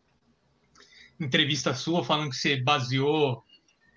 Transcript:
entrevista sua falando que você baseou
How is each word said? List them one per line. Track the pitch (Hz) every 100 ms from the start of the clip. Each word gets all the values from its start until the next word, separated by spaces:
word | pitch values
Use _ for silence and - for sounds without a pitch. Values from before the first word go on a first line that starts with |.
| _ _ _ _ _ _ _ _ - - - -
entrevista | 147 160 143 147 160
sua | 127 - 170
falando | 131 151 151
que | 127
você | 156 139
baseou | 127 143 120 135 139 156 139 117 - _ _ _ _